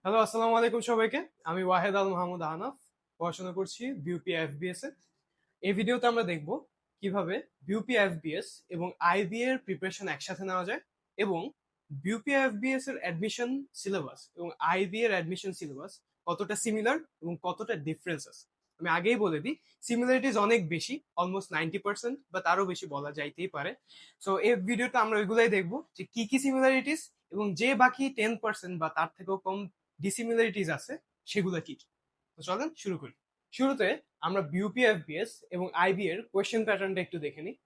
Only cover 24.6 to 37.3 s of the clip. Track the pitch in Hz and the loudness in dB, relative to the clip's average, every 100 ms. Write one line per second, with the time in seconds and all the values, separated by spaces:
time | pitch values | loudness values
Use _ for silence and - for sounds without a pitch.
24.6 | 185 233 247 254 220 214 202 226 226 196 | 2 0 2 2 2 2 4 4 6 4
25.6 | 170 262 - - 175 233 214 269 269 262 | 0 -6 -8 -14 -8 -4 0 2 2 4
26.6 | 262 262 254 311 - _ _ 190 208 165 | 6 4 2 -4 -6 _ _ -2 -2 2
27.6 | 240 269 254 254 269 262 214 233 220 208 | 2 6 4 4 -2 2 0 2 -2 -4
28.6 | 180 180 160 160 165 _ 180 190 190 196 | -6 -4 -2 0 -2 _ -6 -4 -2 -6
29.6 | 196 _ _ _ 185 - 233 233 226 196 | -8 _ _ _ -4 -2 0 2 2 2
30.6 | 165 147 - 311 _ _ - 208 185 170 | -2 -2 -6 -12 _ _ -4 0 0 -2
31.6 | 160 135 _ _ _ _ _ - 151 190 | -6 -16 _ _ _ _ _ -12 -4 -2
32.6 | 311 - 202 170 127 _ _ _ _ - | -2 -4 -6 -6 -8 _ _ _ _ 0
33.6 | 269 277 196 302 _ _ 160 196 151 175 | 0 2 0 0 _ _ -2 0 0 -2
34.6 | 208 247 240 196 156 156 226 - - 180 | -2 4 4 4 -2 -6 -6 -8 -10 -6
35.6 | - 165 185 185 185 180 226 196 196 226 | -4 2 2 2 0 -2 -2 0 2 0
36.6 | 220 196 190 185 175 175 147 | 2 2 0 -2 -2 -4 -6